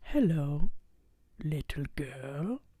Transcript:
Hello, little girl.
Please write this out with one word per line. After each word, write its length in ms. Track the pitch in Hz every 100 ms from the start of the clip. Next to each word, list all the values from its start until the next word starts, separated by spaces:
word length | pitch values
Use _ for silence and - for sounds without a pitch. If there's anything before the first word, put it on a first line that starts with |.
Hello, 680 | - 302 220 160 143 147 - - - _ _ _ _ -
little 420 | 151 151 - - 139
girl. 640 | - 139 135 131 143 175 262 _ _